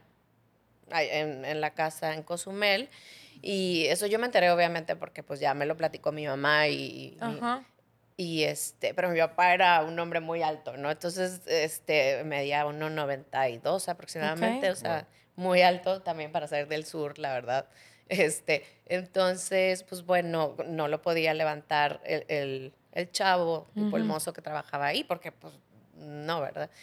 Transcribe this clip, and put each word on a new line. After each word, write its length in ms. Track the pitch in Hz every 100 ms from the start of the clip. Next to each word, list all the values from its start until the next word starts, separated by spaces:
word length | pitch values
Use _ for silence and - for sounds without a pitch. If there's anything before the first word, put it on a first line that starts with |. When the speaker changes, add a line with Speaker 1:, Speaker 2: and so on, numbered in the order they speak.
| _ _ _ _ _ _ _ _ -
Speaker 1:
ay, 200 | 165 147
en, 320 | 151 151 135
en 160 | 131 156
la 120 | 151
casa 400 | - 160 - 160
en 100 | 156
Cozumel. 640 | 151 170 190 196 208 196 277 - - - - -
Y 440 | - 190 185 170 147
eso 180 | 170 208
yo 140 | 220
me 60 | 247
enteré, 240 | 220 175
obviamente, 440 | 175 170 170 165 170
porque, 260 | 165 -
pues, 180 | - 143
ya 120 | 143
me 120 | 139 143
lo 100 | 160
platicó 380 | 160 - 151
mi 120 | 151 147
mamá 440 | 135 143 151 151
y, 480 | 139 135 127 135 151
y 60 | 233
mi 120 | -
Speaker 2:
Ajá. 280 | 240 262 - _ _ _ _ -
Speaker 1:
y, 280 | 170 160
este, 500 | 151 147 - - -
pero 160 | 175 180
mi 100 | 165
papá 340 | 160 170 180
era 280 | 180 180 170
un 160 | 156 170
hombre 220 | 170 170
muy 200 | 160 170
alto, 340 | 156 156 - 131
¿no? 120 | 143
Entonces, 500 | 156 175 185 185 180 -
este, 760 | 160 156 - - 156 135 131
medía 420 | 156 143 139 143 147
uno 240 | 151 156
noventa 600 | 156 143 135 - 135 131
y 80 | 117
dos 320 | 147 185 185
aproximadamente, 800 | 170 - 165 151 165 220 233 190
Speaker 2:
Ok. 80 | 180
Speaker 1:
o 20 |
sea, 280 | 165 156 - _ _ -
Speaker 3:
Wow. 100 | 185
Speaker 1:
muy 140 | 180
alto 400 | 180 180 185 190
también 300 | 185 160 151
para 160 | 165 151
ser 200 | 147 147
del 160 | 156 151
sur, 320 | 160 147 147
la 140 | 143
verdad. 340 | 127 120 131 - - - - -
Este, 540 | 185 156 151 - 147 - _ -
entonces, 960 | 180 180 190 185 185 - 190 185 185
pues, 200 | - 180 175
bueno, 500 | 180 170 165 147 120 165
no 200 | 160 147
lo 140 | 151
podía 320 | 175 165 160
levantar 680 | 156 156 151 - 151 147 151
el, 220 | - 156 -
el, 460 | 147 139 131 135 _ _
el 200 | 170 175
chavo, 560 | - 190 180 165 160 - 208
tipo, 220 | 208 -
el 60 |
Speaker 2:
Ujú. 80 | -
Speaker 1:
mozo 200 | 156 170
que 80 | -
trabajaba 460 | 151 151 - 143 143
ahí, 160 | 214
porque, 280 | 302 170 165
pues, 220 | - 156 - _ _ _ 156
no, 460 | 151 147 156 170
¿verdad? 280 | 139 - 151 -